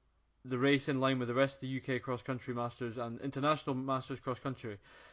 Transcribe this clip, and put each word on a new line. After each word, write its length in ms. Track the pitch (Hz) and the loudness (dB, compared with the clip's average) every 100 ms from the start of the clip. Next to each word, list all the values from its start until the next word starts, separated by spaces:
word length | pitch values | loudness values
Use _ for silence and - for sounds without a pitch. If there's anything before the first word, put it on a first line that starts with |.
| _ _ _ _ | _ _ _ _
the 140 | 127 127 | -4 2
race 300 | 139 139 147 | 6 6 4
in 120 | 135 | 2
line 180 | 131 131 | 4 2
with 100 | 120 | 2
the 60 | |
rest 220 | 120 135 - | 4 2 2
of 40 | |
the 40 | 131 | -6
U 120 | 131 | -4
K 180 | - 123 | 0 -2
Cross 240 | - 123 | 0 -4
Country 320 | - 127 - | -2 -6 -4
Masters 440 | 120 120 - 120 113 | -2 -2 -4 -6 -4
and 220 | 117 117 | -6 -4
International 540 | 139 135 143 151 - | -4 0 2 2 0
Masters 460 | 131 135 131 - 131 | -2 0 -2 -2 -6
Cross 180 | - 123 | -4 -4
Country. 380 | 143 127 117 101 - - - | -4 -6 -8 -10 -14 -20 -20